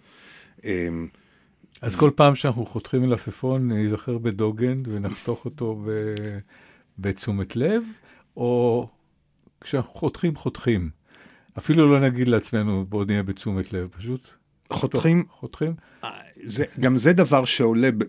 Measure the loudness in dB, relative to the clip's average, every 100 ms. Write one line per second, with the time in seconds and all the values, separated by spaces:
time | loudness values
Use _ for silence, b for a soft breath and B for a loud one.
0 | b b b b b b -6 -4 -4 -6
1 | -10 b b b b b _ -10 -8 2
2 | 2 6 4 4 -2 -4 -6 -8 -4 -2
3 | 0 0 -4 -6 -4 -2 0 0 -2 -2
4 | -4 -4 -4 -2 -2 0 -2 -2 -6 -6
5 | -6 -6 -8 -8 -8 -8 -8 -6 -6 -6
6 | -4 -6 -8 -10 -14 b b b b -8
7 | -4 -4 -4 -4 -2 -2 0 0 -2 -12
8 | b b b -6 0 2 2 2 -2 _
9 | _ _ _ _ _ _ -6 -4 -4 -4
10 | -4 -2 -4 -2 -6 -4 0 0 -2 -8
11 | b b b b b -10 2 6 6 6
12 | 4 2 2 2 2 -2 0 0 -2 -2
13 | 0 0 -2 -6 -4 -4 -4 -6 -8 -10
14 | -10 -10 -10 _ _ _ _ -6 -2 0
15 | 2 2 0 _ -16 -6 -6 -6 b b
16 | -14 -14 -20 -18 -10 -4 -4 0 2 4
17 | 6 6 6 4 2 2 4 4 4 2